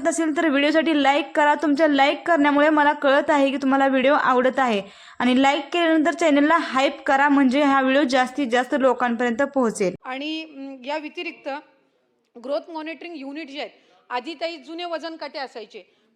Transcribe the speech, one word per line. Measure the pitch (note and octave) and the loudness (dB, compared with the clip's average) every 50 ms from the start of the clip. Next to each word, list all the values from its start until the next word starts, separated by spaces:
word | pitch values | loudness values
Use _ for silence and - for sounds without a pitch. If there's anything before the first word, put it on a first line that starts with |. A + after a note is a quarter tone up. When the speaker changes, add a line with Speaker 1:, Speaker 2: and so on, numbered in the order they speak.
| C4+ | 0
Speaker 1:
नसेल, | E4 D4 D#4+ E4 D#4 C#4 | -2 -2 0 -2 -2 0
तर | E4+ E4 D#4+ | 0 0 2
व्हिडिओसाठी | C4 C#4 C#4+ D4+ D4 D#4+ C4 E4 D#4+ D4 | 2 2 2 2 2 2 2 2 2 2
लाईक | C4+ C4+ C#4+ D4+ D#4 - - | 2 2 2 0 -2 -2 0
करा. | D#4+ D4 D4 D4 | 2 2 2 2
तुमच्या | C#4+ E4 D4+ C#4+ C4 E4 D4+ | 2 0 0 2 2 2 2
लाईक | C#4+ C4+ C4+ D4 - - - F4 | 4 4 4 2 2 0 0 0
करण्यामुळे | E4+ D4 C#4+ D4 C#4 C#4+ D4 D#4 | 2 2 2 2 4 4 4 4
मला | D#4 D4+ C#4+ D4 | 4 4 4 2
कळत | D4+ D4 D4 C4+ C4+ D4 D4+ D#4 | 2 2 2 2 2 2 2 2
आहे | D4+ C#4+ C#4 C#4 | 2 2 2 2
की | C4 | 0
तुम्हाला | C#4 C#4 C4 C4+ C#4 C#4 | 0 0 0 2 2 2
व्हिडिओ | C#4 C4 C4 B3 C4+ D4+ | 2 2 2 2 2 2
आवडत | - - - B3+ B3 B3+ B3+ B3+ C4+ | 2 2 2 2 2 2 2 2 0
आहे | C4 A#3+ G#3+ G3 F#3+ - - - - - - - | 0 0 0 -2 -4 -8 -14 -20 -20 -14 -6 -2
आणि | - B3 B3 B3+ | 0 2 2 4
लाईक | C4+ C4+ C#4+ E4 - - | 4 2 2 0 -2 -4
केल्यानंतर | - F4 E4+ D#4+ D#4+ D#4+ C#4+ E4+ | -2 0 2 2 2 2 2 0
चॅनलला | - - E4+ D#4 C#4 C#4+ C#4+ D4+ E4 | 0 2 2 2 4 4 4 4 2
हाईप | E4 - A#3 A#3 C4 C4+ D#4 - - | 2 0 -2 0 0 0 0 -2 -4
करा, | - - C4+ C4+ C#4 D4 | -2 0 2 2 4 4
म्हणजे | C#4 C#4 C#4 B3+ A#3+ C#4+ | 4 4 4 4 2 2
हा | D4+ C#4 C4+ C4+ | 2 2 2 2
व्हिडिओ | C4 C4 C4 C#4+ | 2 2 2 2
जास्तीत | D#4 B3 C4+ C4 B3+ B3 C4 C#4+ C#4+ | 2 2 2 0 0 0 -2 -4 -2
जास्त | A3+ A#3+ B3 B3+ C4 D4 C#4 | 0 0 0 0 0 0 2
लोकांपर्यंत | C4 C4 A#3+ A#3+ B3 A#3+ A#3 A3+ B3 A#3+ A#3 A3+ | 2 2 2 0 -2 -2 -2 -2 -2 -2 -2 -2
पोहोचेल. | C#4 C#4 - C4+ B3 A3 G#3 - G3+ F3+ F#3 - - | -2 -2 -2 -2 -2 -2 -2 -2 -2 -4 -4 -6 -10
Speaker 2:
आणि, | B3+ C4 C4+ D4 D#4 D#4 D#4+ D#4+ | -12 -10 -10 -8 -8 -8 -8 -10
म, | D#4+ C#4 C4+ C4+ C#4 C4+ C4 A#3+ | -12 -14 -16 -14 -14 -16 -12 -10
या | C4+ D4 D#4 | -8 -8 -8
व्यतिरिक्त | D4 D4 D4+ F4 E4+ E4 - - - D4 C4+ D4+ D4+ _ _ _ _ _ _ _ _ _ _ _ _ _ - B3 A#3 | -8 -10 -12 -10 -10 -10 -12 -12 -10 -10 -10 -10 -12 _ _ _ _ _ _ _ _ _ _ _ _ _ -20 -14 -8
ग्रोथ | C4 C#4+ E4 - - | -6 -6 -6 -6 -8
मॉनिटरिंग | E4 D#4 D4+ D#4+ E4 - F4+ F4 E4+ | -12 -12 -10 -12 -12 -14 -14 -16 -14
युनिट | C#4 C4+ C4+ C#4+ D#4 E4 B3+ | -14 -14 -14 -12 -14 -14 -12
जे | C4+ D4 | -12 -12
आहेत, | B3 F#3 - _ _ _ _ _ _ - | -12 -12 -14 _ _ _ _ _ _ -10
आधी | - B3 A3+ D#4 E4+ | -8 -8 -8 -10 -10
ताई | C4 E4+ E4 E4+ | -8 -8 -8 -10
जुने | D4 B3 C#4+ E4 E4+ F4 | -12 -16 -14 -12 -10 -10
वजन | F4 E4 D4+ D4 E4 D#4+ | -8 -8 -8 -10 -12 -12
काटे | D#4+ D#4 D4 - D4+ | -12 -14 -12 -12 -12
असायचे, | C4+ A#3 - A#3+ G#3+ - - G3+ F3+ _ _ _ _ _ _ | -12 -12 -14 -16 -18 -18 -18 -20 -20 _ _ _ _ _ _